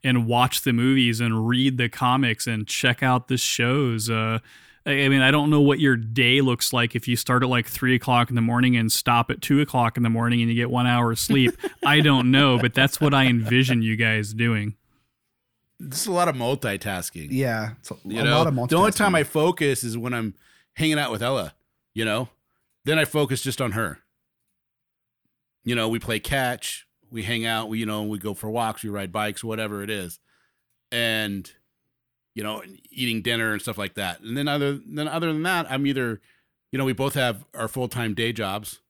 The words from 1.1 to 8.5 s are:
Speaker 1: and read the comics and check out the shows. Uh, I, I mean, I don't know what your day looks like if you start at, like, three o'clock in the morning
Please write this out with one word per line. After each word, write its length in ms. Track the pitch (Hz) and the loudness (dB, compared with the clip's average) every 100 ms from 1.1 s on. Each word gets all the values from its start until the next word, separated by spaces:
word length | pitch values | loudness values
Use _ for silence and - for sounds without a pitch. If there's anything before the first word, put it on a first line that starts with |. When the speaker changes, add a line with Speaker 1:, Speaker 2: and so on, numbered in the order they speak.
| 113 | 0
Speaker 1:
and 280 | 120 113 113 | 0 0 2
read 300 | 123 135 127 | 2 2 0
the 120 | 120 | -4
comics 560 | - 123 131 127 110 - | 0 2 2 0 -2 -4
and 220 | 110 107 | -4 -4
check 340 | - 127 117 | 0 0 2
out 260 | 131 127 - | 2 0 0
the 100 | 127 | -2
shows. 720 | - - 120 139 135 113 110 | -2 0 0 2 0 -2 -2
Uh, 300 | 113 110 113 _ - - _ - | -2 -2 -4 _ -20 -20 _ -4
I, 60 | 139 139 | 0 4
I 40 | |
mean, 120 | 139 | 6
I 100 | 131 | 6
don't 180 | 147 147 | 4 4
know 120 | 151 | 6
what 180 | 143 139 | 6 6
your 160 | 143 120 | 4 2
day 440 | 110 113 120 135 | 0 2 4 4
looks 300 | 131 120 - | 4 0 0
like 240 | 123 117 117 | 0 0 -2
if 120 | - | -2
you 80 | 120 | -4
start 260 | - 123 | 0 0
at, 80 | 127 | 2
like, 160 | 123 117 | 0 -2
three 300 | - 127 127 | -2 2 2
o'clock 340 | - 123 120 | 2 2 2
in 60 | 117 | 0
the 60 | |
morning 360 | 113 | 0